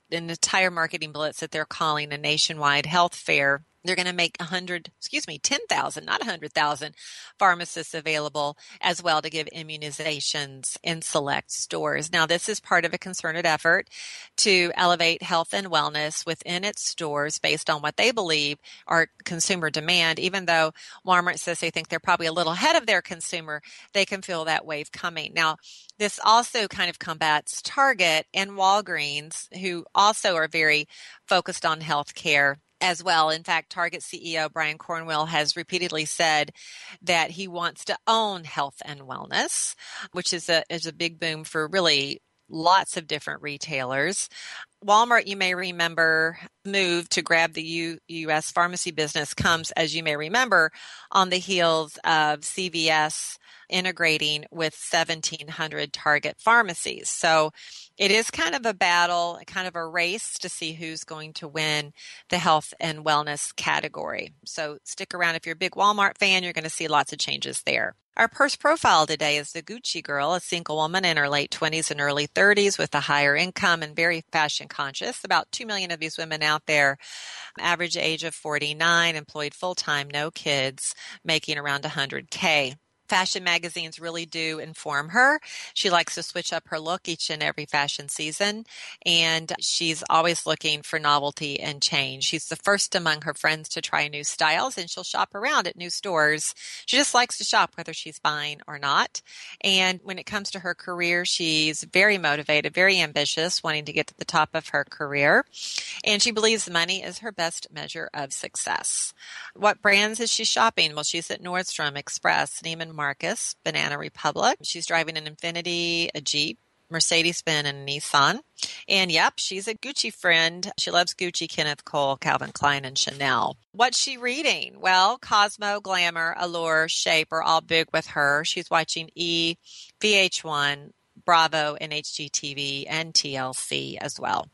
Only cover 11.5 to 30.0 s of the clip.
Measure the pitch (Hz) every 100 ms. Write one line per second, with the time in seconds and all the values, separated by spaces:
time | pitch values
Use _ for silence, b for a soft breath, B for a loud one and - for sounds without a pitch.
11.5 | - - 165 151 143 156 170 160 170 -
12.5 | 208 - 180 165 180 185 185 170 165 170
13.5 | 151 165 180 - B B B B - 214
14.5 | 185 175 - 180 170 165 165 180 170 165
15.5 | 202 196 160 147 151 151 - - 160 -
16.5 | 175 202 - - - 160 143 147 - 156
17.5 | 156 - 156 147 - 220 233 180 156 147
18.5 | 147 B B B 165 160 _ - 170 -
19.5 | 185 156 156 156 175 165 160 180 196 175
20.5 | 165 160 - B B - 180 175 151 -
21.5 | 165 165 170 160 165 - 170 165 165 160
22.5 | 175 285 330 226 190 - 165 - 175 156
23.5 | 151 - B B 202 190 196 185 170 160
24.5 | 156 151 151 151 - 175 165 151 170 160
25.5 | 156 B B B - 208 - - 226 240
26.5 | 240 196 - 180 - - 160 160 151 -
27.5 | - - - 269 220 175 156 - 185 196
28.5 | 202 190 202 190 165 147 143 156 - -
29.5 | 185 190 175 - -